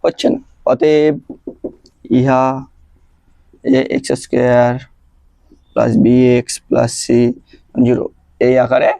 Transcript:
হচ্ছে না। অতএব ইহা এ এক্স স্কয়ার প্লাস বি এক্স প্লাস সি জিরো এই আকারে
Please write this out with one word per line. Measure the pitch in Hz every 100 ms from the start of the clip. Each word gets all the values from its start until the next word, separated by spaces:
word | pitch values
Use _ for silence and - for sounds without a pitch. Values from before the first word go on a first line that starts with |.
হচ্ছে | 170 - -
না। | - - _ -
অতএব | 127 151 151 151 147 _ - - - - - _ _ - 127
ইহা | 131 131 131 131 135 _ _ _ _ _ _ _ _ _
এ | - 131 - -
এক্স | - 135
স্কয়ার | - 120 123 123 120 123 - _ _ _ _ _ _ _ _
প্লাস | - 117 113
বি | 113 123 127 123
এক্স | 120 - _
প্লাস | - 120 -
সি | - 120 120 127 _ - _ - 123
জিরো | 123 - _ _ _
এই | 123 127
আকারে | 120 127 151 -